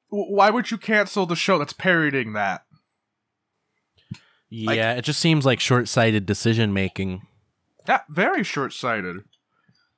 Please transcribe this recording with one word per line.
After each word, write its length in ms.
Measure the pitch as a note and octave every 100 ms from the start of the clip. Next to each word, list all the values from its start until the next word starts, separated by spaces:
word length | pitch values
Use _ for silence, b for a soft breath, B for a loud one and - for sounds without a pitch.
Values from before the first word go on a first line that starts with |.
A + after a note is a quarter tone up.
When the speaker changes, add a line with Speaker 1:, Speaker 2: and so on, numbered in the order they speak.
| -
Speaker 1:
w-, 240 | G#3 F#3
why 160 | G3 G3+
would 220 | A#3 -
you 60 | G#3+
cancel 480 | - G#3+ G3 G#3 F3
the 100 | E3+
show 220 | - F3+
that's 140 | C#3+
parodying 600 | - F#3+ E3+ D3+ C3+ A2+
that? 320 | G#2+ G2 F2+ _ _ _ _ _ _ _ _ _ _ _ _ _ _ B B B B B
Speaker 2:
Yeah, 220 | A2+ A2
Speaker 1:
Like 280 | A2+ A2+ B2
Speaker 2:
it 40 |
just 180 | D3 D3
seems 260 | E3 D#3 C3+
like 140 | A#2
short-sighted 680 | - B2 A2+ B2+ A2+ G#2+ G2
decision-making. 960 | G2+ A2+ A2+ A2 G2 F#2+ - F#2+ F#2 - _ _ _ _ _ -
Speaker 1:
Yeah, 140 | B3 -
very 340 | D#3 A#3 F#4
short-sighted. 760 | G#3 C#3+ C3 - B2+ A2 F#2 F2+ - _ _ _ _ _ _